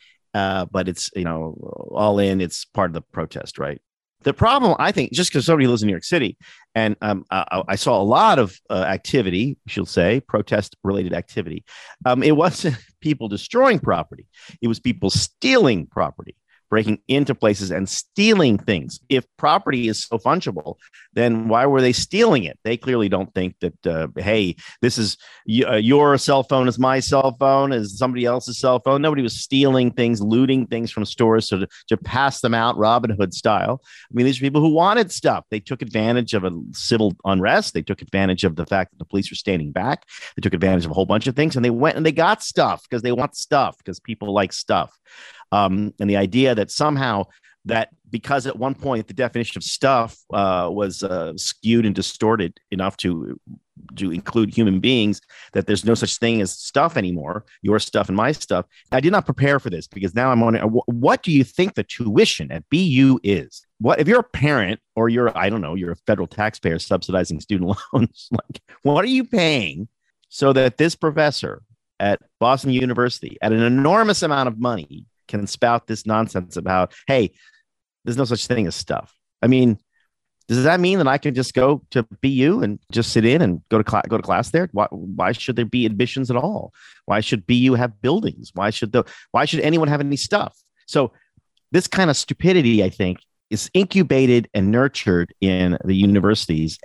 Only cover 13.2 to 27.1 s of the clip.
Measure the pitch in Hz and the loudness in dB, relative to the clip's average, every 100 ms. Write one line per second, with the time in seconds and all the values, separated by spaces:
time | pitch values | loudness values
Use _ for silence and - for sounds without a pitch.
13.2 | 113 101 - 240 269 185 113 87 80 - | -4 -8 -4 2 2 2 0 -2 -4 -14
14.2 | - _ - - 117 110 123 - 98 - | -20 _ -20 -6 -4 -2 -4 -2 -2 -2
15.2 | - _ 262 262 156 95 71 - 78 - | -4 _ 2 4 4 2 -4 -4 -4 -6
16.2 | - - _ _ - 107 107 107 - 139 | -20 -20 _ _ -2 0 0 -4 0 0
17.2 | 143 127 113 98 98 87 95 - - - | 0 2 2 0 -2 -4 -4 -6 -8 0
18.2 | 214 202 139 101 - 87 65 - - 131 | 4 4 4 2 0 -4 -4 -14 -2 -2
19.2 | - - 151 175 - 127 117 104 - 113 | -2 -4 0 0 0 -2 -2 -4 -6 -4
20.2 | 123 170 135 85 78 - _ - _ 117 | 0 -2 -2 -8 -10 -16 _ -20 _ 0
21.2 | 120 113 113 117 139 139 127 120 - 196 | 0 0 0 2 4 4 2 2 -2 2
22.2 | 226 143 80 - 110 120 131 123 101 92 | 4 2 0 -8 -6 -4 -2 0 0 0
23.2 | 95 98 92 - 90 - 90 80 76 - | -4 -4 -6 -4 -8 -6 -6 -4 -6 -6
24.2 | 101 110 92 - - - 123 120 104 - | -2 0 0 -4 -14 -4 -2 0 -4 -4
25.2 | - - - 113 - 107 107 143 147 139 | -16 -18 -4 0 2 2 4 6 6 4
26.2 | - 139 127 135 127 110 131 131 - | 2 0 2 0 0 0 0 0 2